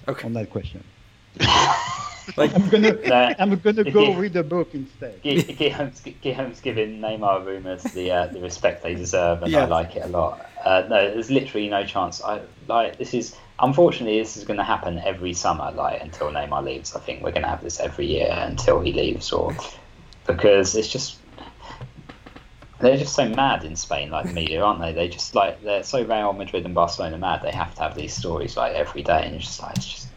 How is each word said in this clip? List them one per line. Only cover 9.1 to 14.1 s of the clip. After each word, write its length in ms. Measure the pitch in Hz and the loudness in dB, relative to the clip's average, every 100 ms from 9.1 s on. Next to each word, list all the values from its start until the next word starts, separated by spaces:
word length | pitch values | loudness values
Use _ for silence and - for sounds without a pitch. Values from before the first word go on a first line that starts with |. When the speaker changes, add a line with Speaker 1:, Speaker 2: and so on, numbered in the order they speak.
| 92 87 85 | 2 2 2
Speaker 3:
and 120 | 85 | 2
I 60 | 143 | 2
Speaker 1:
Yes. 80 | 131 | 4
Speaker 3:
like 260 | 82 82 | 2 0
it 100 | - 85 | -4 -4
a 20 | |
lot. 320 | 87 82 - - - | 0 0 -2 -12 -4
Uh, 200 | 92 95 92 | 2 4 4
no, 220 | 110 101 | 4 4
there's 180 | 110 113 | 2 0
literally 380 | 135 - 107 104 | 2 2 -2 0
no 160 | 101 | 0
chance. 380 | 98 101 87 - | 0 -2 -2 -4
I, 160 | - 104 - - - | -6 -6 -8 -12 0
like, 300 | 113 107 - | 2 2 -2
this 160 | - | -4
is, 240 | 123 120 - - - | -4 -4 -10 -16 0
unfortunately, 600 | 127 139 175 - 117 | 2 6 6 6 2